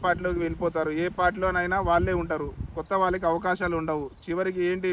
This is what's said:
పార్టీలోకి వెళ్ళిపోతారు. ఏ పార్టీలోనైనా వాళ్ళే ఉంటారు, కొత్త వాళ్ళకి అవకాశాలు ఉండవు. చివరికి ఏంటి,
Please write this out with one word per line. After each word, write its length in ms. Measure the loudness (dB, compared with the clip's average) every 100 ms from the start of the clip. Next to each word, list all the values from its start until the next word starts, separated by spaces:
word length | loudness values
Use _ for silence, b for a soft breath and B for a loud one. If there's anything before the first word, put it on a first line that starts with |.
| 2
పార్టీలోకి 340 | 2 0 0
వెళ్ళిపోతారు. 460 | -2 -2 -2 0 0 0
ఏ 40 | -2 2
పార్టీలోనైనా 580 | 2 2 0 0 0 0 4
వాళ్ళే 240 | 4 4 2
ఉంటారు, 260 | 0 -2 -4 -8 -10 -8
కొత్త 160 | -2 0
వాళ్ళకి 220 | 2 2 0
అవకాశాలు 440 | 0 0 0 0 -2
ఉండవు. 260 | -2 -4 -6 -10 -4
చివరికి 340 | -2 0 0 0
ఏంటి, 160 | 0 0